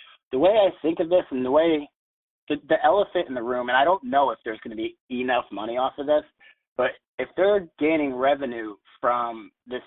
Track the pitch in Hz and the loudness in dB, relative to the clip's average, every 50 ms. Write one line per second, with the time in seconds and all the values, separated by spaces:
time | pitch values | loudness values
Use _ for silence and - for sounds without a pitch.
0 | - - - _ _ _ - 131 160 185 220 220 196 180 - - - 156 170 175 | -20 -20 -20 _ _ _ -2 2 2 4 4 4 2 2 0 -2 -4 -2 -2 -2
1 | 175 165 180 180 - - 143 127 127 127 135 151 165 170 160 151 143 - _ _ | 0 2 2 2 2 0 -4 -4 -2 2 2 4 4 4 2 0 -2 -6 _ _
2 | _ _ _ _ _ _ _ _ _ - 151 147 - 143 160 156 - 151 175 208 | _ _ _ _ _ _ _ _ _ -6 -6 -6 -2 0 0 2 4 4 4 4
3 | 196 - - 180 170 - 131 123 113 120 127 123 123 123 123 131 180 175 190 190 | 2 0 -2 -4 -4 -4 -6 -6 -4 -4 -4 -4 -2 2 2 4 4 4 2 2
4 | - 123 131 139 143 127 113 - - 117 110 107 - 120 110 107 113 117 - _ | -2 0 2 2 2 2 0 -4 -8 -10 -10 -8 -10 -12 -8 -8 -8 -8 -10 _
5 | _ - 127 123 127 127 127 120 - - 107 98 107 117 117 123 131 135 - - | _ -8 -6 -4 -2 0 -2 -2 -2 -4 -8 -8 -8 -6 -4 -2 -4 -4 -4 -6
6 | 143 143 151 151 151 _ _ _ - - _ _ _ _ _ - 123 113 - - | -2 0 0 0 0 _ _ _ -20 -20 _ _ _ _ _ -4 -4 -4 -4 -8
7 | _ _ _ - 127 - _ - 185 202 208 202 180 160 _ - 147 156 160 156 | _ _ _ -10 -10 -8 _ 0 2 2 2 0 -2 -6 _ -2 0 0 2 0
8 | 147 139 127 123 131 143 147 139 139 123 120 117 110 107 101 - _ _ _ _ | 0 -2 -2 0 0 0 0 0 -2 -6 -8 -8 -10 -10 -12 -16 _ _ _ _
9 | - 123 123 120 120 117 113 113 104 92 _ _ _ 123 123 123 - | -2 0 0 0 -2 -4 -8 -10 -16 -20 _ _ _ -12 -12 -12 -12